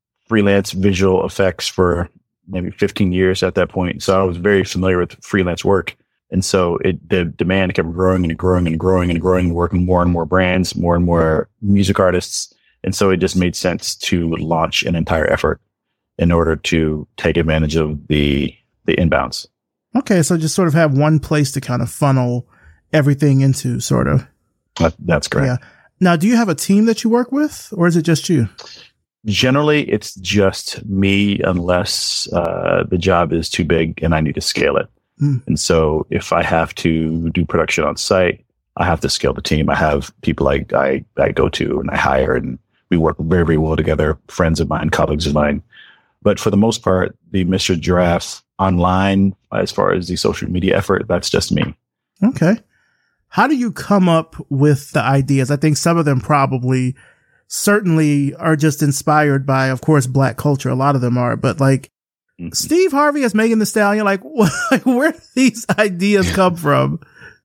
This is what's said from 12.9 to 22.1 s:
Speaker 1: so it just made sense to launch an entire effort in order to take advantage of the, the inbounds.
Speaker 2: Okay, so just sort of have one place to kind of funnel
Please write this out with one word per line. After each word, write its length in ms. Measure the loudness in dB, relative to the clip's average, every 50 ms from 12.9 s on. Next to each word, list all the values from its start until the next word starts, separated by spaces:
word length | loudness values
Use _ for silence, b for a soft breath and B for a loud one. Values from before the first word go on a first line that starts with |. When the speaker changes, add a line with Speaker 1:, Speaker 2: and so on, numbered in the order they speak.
| -2
Speaker 1:
so 140 | 0 2 2
it 80 | 2 2
just 180 | 0 0 0
made 180 | 0 0 0 -2
sense 400 | -2 -2 -2 -2 -4 -6 -10 -10
to 380 | -8 -4 -2 -2 0 0 0 -2 -4
launch 440 | -2 -2 -2 -2 -2 -2 -2 -2
an 140 | -2 -2 -2
entire 340 | -2 -2 0 0 0 2 0
effort 300 | 0 0 0 -2 -2 -4 _ _ _ _ _ _ _ _ _ _ _ -2
in 120 | 0 2
order 260 | 2 2 2 2 0
to 500 | -2 -2 -2 0 0 0 0 -2 -4 -8 -12 _
take 200 | -4 -2 0 0 0
advantage 360 | 0 0 0 0 0 0 0
of 320 | 0 -2 -2 -4 -6 -4 -2
the, 460 | 0 2 2 2 0 0 -2 -4 -8 _ _ _ _ _ _
the 100 | -2 0
inbounds. 500 | 0 2 2 0 0 -2 -4 -8 -12 -14 -16 _ _ _ _ _ _ _ _ -4
Speaker 2:
Okay, 260 | -4 0 2 2 2
so 140 | 2 2 0
just 180 | 0 -2 -2 0
sort 140 | 0 0 2
of 60 | 2
have 220 | 2 2 2 2
one 220 | 2 2 2 2 2
place 340 | 0 0 0 0 0 -2
to 80 | -4 -6
kind 200 | -6 -6 -4 -4
of 80 | -4 -6
funnel 560 | -4 -2 0 2